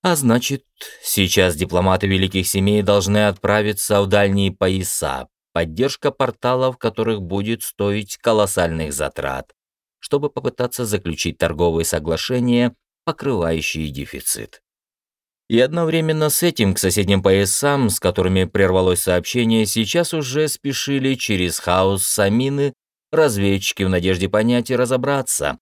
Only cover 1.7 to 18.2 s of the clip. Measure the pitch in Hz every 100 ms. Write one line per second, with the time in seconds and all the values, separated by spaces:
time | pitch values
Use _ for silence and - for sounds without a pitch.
1.7 | 90 95 92 98 95 95 95 90 98 98
2.7 | 104 98 101 95 104 104 95 98 104 104
3.7 | 101 - 101 98 104 101 98 98 - 92
4.7 | 95 87 - 76 65 64 _ _ 82 85
5.7 | 80 131 - 147 - 127 - 123 127 131
6.7 | 127 117 104 113 107 90 98 104 117 -
7.7 | - 101 104 101 - - 110 101 - 85
8.7 | 82 78 71 73 - 69 65 - _ _
9.7 | _ _ _ - 143 143 - 135 - 123
10.7 | - 117 101 87 78 87 76 82 76 85
11.7 | 82 82 85 78 80 - 127 123 120 120
12.7 | - _ _ - 160 139 117 82 82 76
13.7 | 80 78 67 69 65 - - 52 - _
14.7 | _ _ _ _ _ _ _ _ 113 127
15.7 | 165 165 165 160 156 151 - 175 160 101
16.7 | 95 95 98 95 98 98 95 98 - 143
17.7 | 143 120 - - 87